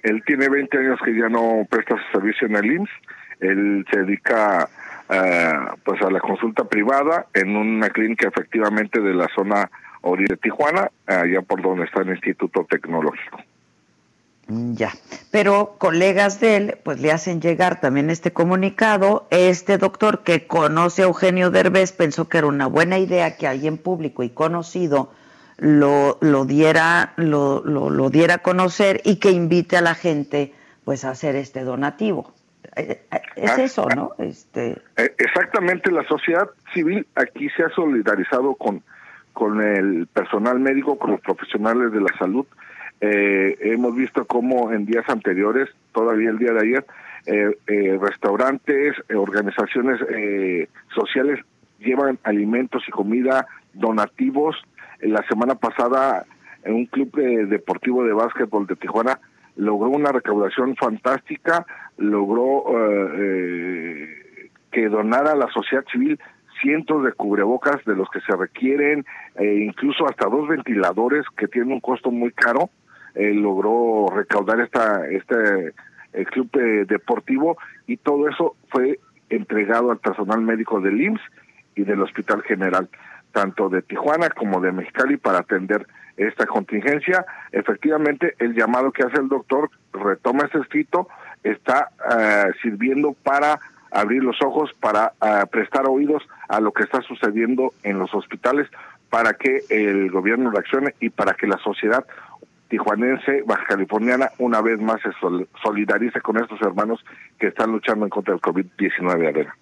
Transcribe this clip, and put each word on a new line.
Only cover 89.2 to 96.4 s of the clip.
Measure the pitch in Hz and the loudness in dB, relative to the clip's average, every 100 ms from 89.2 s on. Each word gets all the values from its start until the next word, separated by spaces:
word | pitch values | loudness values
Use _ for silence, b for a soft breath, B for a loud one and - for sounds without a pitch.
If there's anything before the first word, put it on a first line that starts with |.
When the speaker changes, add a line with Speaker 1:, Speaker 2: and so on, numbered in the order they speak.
Speaker 1:
el | 135 | 0
doctor, | 135 - 135 151 _ _ | -2 0 -2 -2 _ _
retoma | 95 101 95 120 131 147 | -4 -2 0 0 0 0
ese | 156 | -2
escrito, | 127 151 151 175 180 B B B | -2 -4 0 -2 -4 B B B
está, | - 104 - 131 - _ - | -6 -4 0 0 0 _ -2
eh, | 117 107 104 98 - | 2 4 4 2 0
sirviendo | 117 101 123 135 147 | -6 -2 -2 0 0
para | 135 - 139 147 147 B B B | -2 0 2 2 0 B B B
abrir | - 104 127 | -2 0 2
los | 127 113 | 0 0
ojos, | 139 147 147 - | 0 0 -4 -2
para, | - 104 110 - | 0 2 0 0
eh, | 110 104 98 | 2 2 2
prestar | 117 101 135 135 | -2 0 0 2
oídos | 135 143 151 - B | 2 2 0 -4 B